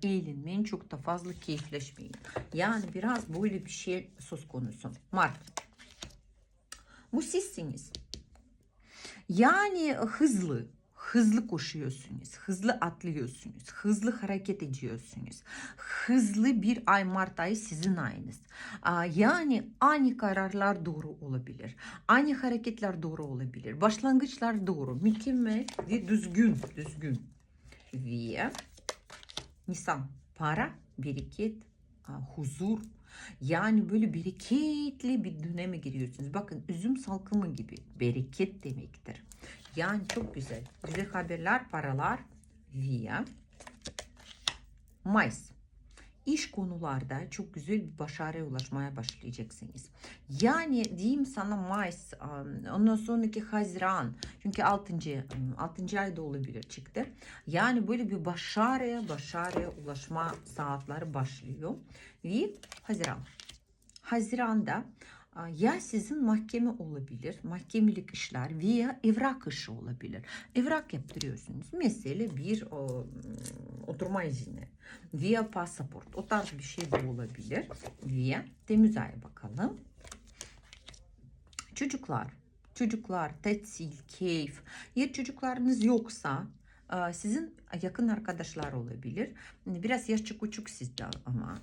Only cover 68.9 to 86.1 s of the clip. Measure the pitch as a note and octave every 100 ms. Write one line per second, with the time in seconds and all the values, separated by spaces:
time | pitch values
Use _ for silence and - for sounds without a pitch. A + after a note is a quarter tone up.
68.9 | C4 A3 A3 C4+ C4 - - - - -
69.9 | B2 - - - - - - B3+ D#4 D#4
70.9 | D3 - - C#3 C3 - B2 - E4+ C#4+
71.9 | - C3 D#3+ A3 C3+ E3 G#3+ - D3 C3+
72.9 | B2 - - - A2 A#2+ - - - -
73.9 | - F#3 F#3+ E3 B2 - - - - -
74.9 | - - D#3 F3 A3+ A3 F#3 F3 - C3+
75.9 | - - - G#3+ G#3+ F#3+ C#3+ C3+ - E3
76.9 | D3 C3 A#2+ A2+ B2 G#2 C3+ - - -
77.9 | - C#3 C3 B2+ E3 - - - A3 A3
78.9 | A3 - - - - G2+ A#2 A#3+ - -
79.9 | - - - - - - - - - -
80.9 | - - - - - - - - - C#4
81.9 | C4 - A#2+ C3 - - - - - A#3
82.9 | A3 - F#3 D#3 - G#3 G#3 - - D#3+
83.9 | C3+ - - F#3 E3 C#3+ - - - -
84.9 | - C#4 - C4 - C4 B3 B3 B3 A3
85.9 | A#3+ A3+